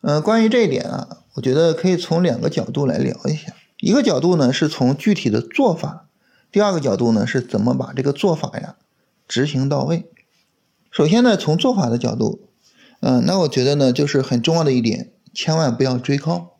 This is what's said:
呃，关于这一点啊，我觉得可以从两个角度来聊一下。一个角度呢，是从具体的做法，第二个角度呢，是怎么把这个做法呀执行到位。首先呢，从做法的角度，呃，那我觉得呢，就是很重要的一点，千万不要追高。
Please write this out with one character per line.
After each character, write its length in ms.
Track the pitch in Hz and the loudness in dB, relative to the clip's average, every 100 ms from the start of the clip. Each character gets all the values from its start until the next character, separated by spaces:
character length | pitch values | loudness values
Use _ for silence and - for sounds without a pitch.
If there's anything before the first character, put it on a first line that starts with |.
呃， 180 | 147 147 | 0 0
关 240 | 156 226 | 2 2
于 40 | 220 | 4
这 140 | 247 | 4
一 60 | 208 | 2
点 160 | 135 | 0
啊， 400 | - - - - _ | -4 -8 -10 -16 _
我 60 | - | -6
觉 140 | 131 | 0
得 180 | 131 165 | 2 2
可 160 | 160 185 | 2 0
以 80 | 180 | 0
从 260 | 180 165 | 0 0
两 180 | 175 120 | 0 0
个 80 | - | -2
角 160 | - | -4
度 220 | - 131 143 | -4 -2 -2
来 120 | 82 | 0
聊 200 | 131 - | -2 -4
一 100 | - | -4
下。 200 | 151 - - _ _ | -6 -8 -20 _ _
一 120 | - | 0
个 100 | 226 | 2
角 180 | 214 147 | 2 2
度 160 | 160 180 | 2 2
呢， 160 | 127 | 2
是 160 | 139 151 | 2 -2
从 280 | - 127 139 | 0 0 0
具 180 | - | 0
体 160 | 202 - | 0 0
的 100 | 107 | -2
做 340 | - - 269 | -4 0 0
法， 340 | 165 - - _ _ _ _ _ | 0 -6 -12 _ _ _ _ _
第 80 | - | 0
二 120 | 208 | 2
个 60 | 180 | 0
角 180 | 131 98 | -2 0
度 140 | 117 | 2
呢， 160 | 113 104 | 2 0
是 140 | 135 | -2
怎 200 | - 104 | -4 -2
么 140 | 110 | 0
把 180 | 127 127 | -2 -4
这 100 | 131 | -4
个 100 | 135 | -4
做 240 | 139 202 156 | 0 0 0
法 220 | - - | -4 -10
呀 180 | 151 - _ _ _ _ _ | -14 -20 _ _ _ _ _
执 200 | - 147 | -4 -2
行 220 | 147 135 | -2 -2
到 140 | 143 | -2
位。 280 | 135 165 - _ _ _ _ _ _ _ _ | -2 -4 -6 _ _ _ _ _ _ _ _
首 180 | - 156 | 0 2
先 160 | 214 | 4
呢， 120 | 247 208 | 4 2
从 200 | - 165 | 0 0
做 180 | 262 | 2
法 140 | 226 127 | 2 0
的 80 | 120 | 0
角 180 | 123 | -2
度， 340 | 110 110 - - _ _ _ _ _ | -2 -2 -4 -14 _ _ _ _ _
呃， 220 | - 247 | 0 2
那 160 | - 190 | 2 2
我 80 | 160 | 0
觉 160 | 131 | 0
得 100 | 127 | 0
呢， 180 | 143 135 | 2 2
就 140 | 123 143 | 2 0
是 160 | 143 | 0
很 180 | 131 123 | 0 -2
重 140 | 117 | 0
要 80 | 165 | 0
的 100 | 156 | 2
一 80 | 127 | 2
点， 300 | 113 107 - _ _ | 0 -2 -8 _ _
千 240 | - - 160 | -8 -2 0
万 180 | 151 | 0
不 80 | 117 | 0
要 160 | 135 127 | -2 -2
追 180 | 123 143 | -2 -4
高。 420 | 151 175 170 _ | -2 -6 -8 _